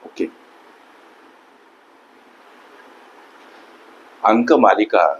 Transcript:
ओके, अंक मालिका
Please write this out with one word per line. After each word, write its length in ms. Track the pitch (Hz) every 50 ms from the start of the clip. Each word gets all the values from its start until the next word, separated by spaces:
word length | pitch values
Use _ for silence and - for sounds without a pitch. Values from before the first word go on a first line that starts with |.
| -
ओके, 220 | 85 - - 90 - - _ - _ _ - _ - - _ _ _ _ - - - - _ - - _ _ _ _ _ _ _ _ _ _ _ _ _ _ _ _ _ _ _ - _ _ - - - - - - - - - - - - - - - - - - - - - - - - - - - - - - - - - - - - -
अंक 300 | 101 113 - 240 - 165
मालिका 520 | 135 123 101 95 - - - - 98 85 76 71 -